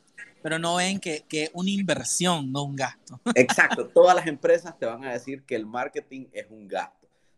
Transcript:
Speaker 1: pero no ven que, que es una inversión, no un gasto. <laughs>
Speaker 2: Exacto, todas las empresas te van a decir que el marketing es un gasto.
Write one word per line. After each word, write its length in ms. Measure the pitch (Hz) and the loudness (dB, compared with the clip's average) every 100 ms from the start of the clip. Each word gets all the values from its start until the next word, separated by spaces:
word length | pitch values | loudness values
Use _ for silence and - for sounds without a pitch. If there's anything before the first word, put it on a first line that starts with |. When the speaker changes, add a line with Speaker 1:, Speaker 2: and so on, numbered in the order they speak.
| _ - - _ | _ -20 -20 _
Speaker 1:
pero 180 | 156 160 | -6 -4
no 160 | 170 175 | 0 0
ven 220 | 180 196 | 0 -2
que, 260 | 185 151 - | -6 -8 -6
que 160 | 156 156 | -6 -4
es 60 | |
una 160 | 175 185 | -4 -4
inversión, 800 | 202 190 143 127 - 180 170 135 | -2 0 -2 -2 0 0 0 -2
no 120 | 135 | -4
un 120 | 143 139 | -4 -4
gasto. 440 | 127 - - 127 - | -6 -8 -20 -8 0
<laughs> 100 | 233 | 4
Speaker 2:
Exacto, 520 | 127 - 156 120 117 | 4 4 2 2 2
todas 260 | - 175 175 | 6 8 6
las 120 | 165 | 2
empresas 500 | 143 165 170 170 156 | -2 2 2 0 -8
te 60 | 120 | -8
van 180 | 123 | -6
a 80 | 135 | -8
decir 300 | 120 127 135 | -8 -10 -14
que 120 | 135 120 | -8 -8
el 100 | 107 | -6
marketing 600 | 120 139 151 - 135 123 | -8 -8 -10 -14 -16 -16
es 140 | 101 107 | -16 -16
un 180 | 110 101 | -18 -10
gasto. 400 | 92 87 _ _ _ _ | -8 -8 _ _ _ _